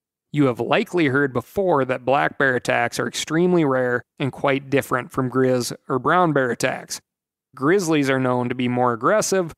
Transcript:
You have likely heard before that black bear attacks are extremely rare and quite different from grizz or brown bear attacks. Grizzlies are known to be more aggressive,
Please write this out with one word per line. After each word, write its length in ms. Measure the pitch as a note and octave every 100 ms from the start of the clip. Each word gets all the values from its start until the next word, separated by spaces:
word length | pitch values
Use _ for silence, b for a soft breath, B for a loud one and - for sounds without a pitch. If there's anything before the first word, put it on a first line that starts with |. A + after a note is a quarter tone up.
| _ _ _
You 140 | D3
have 160 | C#3 A2+
likely 480 | A#2+ D#3+ A3+ F3 D3
heard 240 | C#3 C#3+
before 520 | B2 - - F#3+ D3
that 200 | C3 B2+
black 340 | B2 C#3+ D#3 -
bear 160 | C#3
attacks 460 | B2 - B2 A#2+ -
are 80 | A#2+
extremely 560 | - - D#3+ F3+ F3
rare 380 | D3 B2+ B2 A#2+ - -
and 100 | C#3
quite 400 | - C#3+ C#3 C#3
different 400 | C3+ - C3 C#3
from 200 | - B2+
grizz 420 | B2+ C3 B2+ A#2 - -
or 100 | C3
brown 340 | B2+ F3 F3
bear 200 | C#3+ B2+
attacks. 480 | A2+ C3 - - - _ _ _ _ _ -
Grizzlies 520 | C3+ G3+ D#3+ D#3 C3+
are 120 | C3
known 280 | B2+ B2 B2
to 60 |
be 140 | B2+ B2
more 240 | B2 B2
aggressive, 600 | A2+ C#3 G#3+ - F#3+ E3